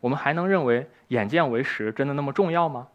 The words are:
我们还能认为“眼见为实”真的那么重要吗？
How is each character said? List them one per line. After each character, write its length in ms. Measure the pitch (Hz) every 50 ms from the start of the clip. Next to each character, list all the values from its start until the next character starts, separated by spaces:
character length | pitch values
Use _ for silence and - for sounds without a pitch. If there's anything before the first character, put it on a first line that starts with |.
我 80 | - 123
们 100 | 135 147
还 140 | - 139 151
能 160 | 170 175 190
认 160 | 196 185 151
为 240 | 123 120 120 135 - _ _ _ _
“眼 200 | 127 120 104 101
见 220 | 131 170 165 135
为 120 | 117 117 139
实” 300 | - - - 107 107 113
真 160 | - 139 143
的 60 | 139
那 80 | 143 143
么 100 | 139 135
重 180 | - 202 175
要 160 | 165 170 170
吗？ 200 | 160 143 123 123 - _